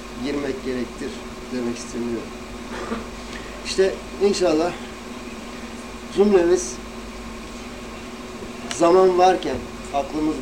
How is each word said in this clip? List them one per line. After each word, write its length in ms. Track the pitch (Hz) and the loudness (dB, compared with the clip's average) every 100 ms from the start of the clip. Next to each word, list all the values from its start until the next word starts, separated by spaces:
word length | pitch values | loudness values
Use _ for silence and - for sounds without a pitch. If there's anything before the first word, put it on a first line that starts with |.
| - - 131 | -12 -6 -4
girmek 400 | 143 139 127 123 | -2 -2 -4 -4
gerektir 440 | 127 113 - 131 - - - - | -4 -4 -6 -8 -8 -10 -12 -6
demek 240 | 123 120 117 | -4 -2 -4
isteniyor. 440 | - 120 117 113 - - - - - 120 - 226 - - - - - - - | -6 -4 -4 -4 -6 -10 -12 -12 -10 -8 -6 -6 -8 -12 -10 -10 -10 -10 -4
İşte 280 | - 190 160 - - | 2 2 2 -8 0
inşallah 480 | 202 190 180 156 175 - - - - - - - - - - - - - 120 170 | 2 4 4 4 2 -2 -10 -12 -12 -12 -10 -12 -12 -12 -12 -12 -12 -12 -2 4
cümlemiz 580 | 208 190 170 180 - - - - - - - - - - - - - - - - - - - - 240 - | 8 8 8 4 2 -8 -10 -12 -12 -12 -12 -12 -12 -12 -12 -12 -12 -12 -12 -12 -12 -10 -10 -8 -6 4
zaman 420 | 339 190 190 180 | 8 10 8 10
varken, 380 | 185 180 151 123 - - - | 8 6 2 -4 -6 -10 -4
aklımız 420 | 143 139 151 156 139 | -2 -2 0 0 0